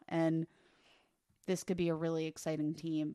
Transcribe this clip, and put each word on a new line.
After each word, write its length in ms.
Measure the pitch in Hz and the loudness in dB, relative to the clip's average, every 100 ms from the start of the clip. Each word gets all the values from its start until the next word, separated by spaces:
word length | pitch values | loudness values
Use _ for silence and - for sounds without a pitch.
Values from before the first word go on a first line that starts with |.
| - | -4
And 380 | 165 165 160 165 _ _ _ - - _ _ _ _ - | 2 4 2 0 _ _ _ -20 -20 _ _ _ _ -2
this 180 | 180 | -2
could 140 | - 180 | 0 0
be 100 | 170 | 2
a 60 | |
really 320 | 160 165 160 160 | 2 0 0 -2
exciting 480 | - 160 156 151 | -4 -4 0 0
team. 400 | 156 165 156 156 | -2 -2 0 -2